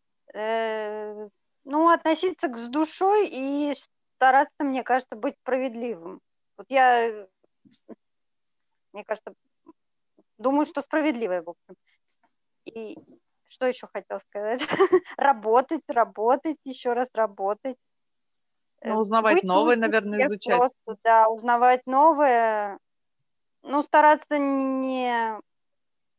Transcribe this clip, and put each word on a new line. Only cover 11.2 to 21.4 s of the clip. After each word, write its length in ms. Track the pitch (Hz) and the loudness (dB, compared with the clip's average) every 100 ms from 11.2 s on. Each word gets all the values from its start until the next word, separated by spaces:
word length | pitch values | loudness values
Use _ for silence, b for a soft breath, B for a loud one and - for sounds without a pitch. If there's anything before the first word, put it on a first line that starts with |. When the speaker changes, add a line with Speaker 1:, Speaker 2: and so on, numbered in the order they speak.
| 214 180 | -4 -4
Speaker 1:
в 80 | 170 | -8
общем. 240 | 170 - 185 _ _ _ _ _ _ _ _ - | -16 -20 -20 _ _ _ _ _ _ _ _ -18
И 320 | 226 214 - - _ _ _ _ | -14 -14 -16 -20 _ _ _ _
что 180 | - 254 | -6 -4
ещё 220 | 247 202 | -4 -8
хотела 260 | 208 - 202 | -12 -10 -12
сказать? 400 | - 208 214 254 | -10 -8 -6 -4
<laughs> 580 | 302 - 370 359 - - | -2 0 2 2 0 0
Работать, 640 | 277 233 214 233 269 320 - | 0 2 2 2 2 -4 -4
работать, 680 | 233 208 202 220 277 320 294 | -2 -2 0 0 0 -2 -8
ещё 300 | 262 254 247 | -10 -8 -4
раз 140 | 240 254 | -2 -2
работать. 640 | 220 220 202 196 208 262 254 _ _ _ _ _ _ _ _ _ _ | -2 -4 -4 -6 -4 -8 -12 _ _ _ _ _ _ _ _ _ _
Speaker 2:
Ну, 0 | |
Speaker 1:
Э, 140 | 220 220 | -4 -2
Speaker 2:
узнавать 300 | 208 220 220 | 0 2 4
Speaker 1:
быть 160 | 349 | 4
Speaker 2:
новое, 100 | 185 | 4
Speaker 1:
лучше 220 | 185 226 240 | 4 4 2
Speaker 2:
наверное, 420 | 226 220 208 208 | 2 0 0 -2
Speaker 1:
всех 40 | |
Speaker 2:
изучать. 200 | 196 202 | -2 -2
Speaker 1:
просто, 540 | 247 247 254 - - 220 | -2 2 0 -2 -14 -4
да, 240 | 226 226 220 | 4 4 4
узнавать 540 | 226 | 2